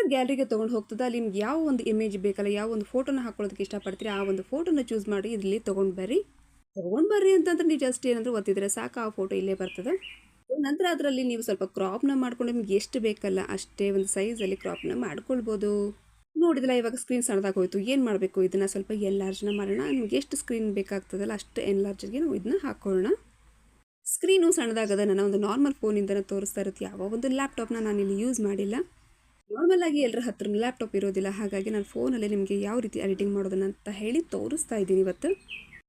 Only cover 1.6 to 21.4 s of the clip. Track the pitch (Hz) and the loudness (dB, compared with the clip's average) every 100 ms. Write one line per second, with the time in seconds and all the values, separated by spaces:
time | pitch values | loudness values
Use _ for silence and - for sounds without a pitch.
1.6 | 311 254 226 214 220 196 202 196 202 208 | 2 0 2 0 0 0 -2 0 -2 0
2.6 | 220 220 202 247 269 269 233 - 202 196 | -2 -4 -2 -2 0 -2 -4 -4 -6 -4
3.6 | 196 202 196 190 220 202 196 190 - 285 | -6 -4 -6 -6 -4 -2 0 -2 -2 -4
4.6 | 339 294 240 220 208 196 208 220 190 220 | 2 0 0 -4 0 -2 -2 -2 0 -2
5.6 | 214 190 196 180 190 359 - _ _ _ | -2 0 0 -2 0 0 -2 _ _ _
6.6 | _ 196 175 240 403 415 381 370 349 339 | _ -8 -2 2 4 6 6 6 6 4
7.6 | 330 285 254 - 254 233 240 220 196 196 | 4 4 2 0 0 2 0 0 2 0
8.6 | 202 226 247 240 220 202 190 196 190 190 | 0 -2 -4 -4 -6 -4 -2 0 0 -2
9.6 | 185 - 226 381 - - - _ - 302 | -4 -6 -4 -4 -4 -18 -20 _ -6 -2
10.6 | 277 294 359 285 285 262 254 233 226 196 | 0 2 0 2 0 0 0 -2 -2 -2
11.6 | 190 190 190 214 277 269 247 240 240 240 | -2 -2 -2 0 0 2 0 -2 -2 -2
12.6 | 202 196 - 254 220 208 202 190 - 196 | 2 0 0 -2 0 0 -2 -2 -2 -6
13.6 | - - 202 196 196 196 214 226 190 190 | -8 -2 0 2 0 0 -2 -2 -4 -4
14.6 | 185 175 - 240 220 151 - 254 220 208 | -6 -6 -4 -4 -4 -6 -2 -2 0 -2
15.6 | 208 208 202 - _ _ _ 311 339 262 | 0 0 -2 -6 _ _ _ 2 4 4
16.6 | 262 247 226 247 - 247 233 196 196 190 | 2 2 0 -4 -2 0 2 2 2 0
17.6 | 180 196 220 277 240 196 190 190 185 190 | 0 0 2 2 2 2 0 2 2 2
18.6 | 196 196 196 214 196 196 190 196 208 202 | 0 -2 -4 -2 0 0 -2 -2 -2 -2
19.6 | 196 220 294 269 214 254 - 294 - 226 | -2 -2 0 0 0 -2 -2 -8 -4 -2
20.6 | 214 202 190 196 - 185 208 208 | 0 -2 -4 -6 -6 -6 -4 -6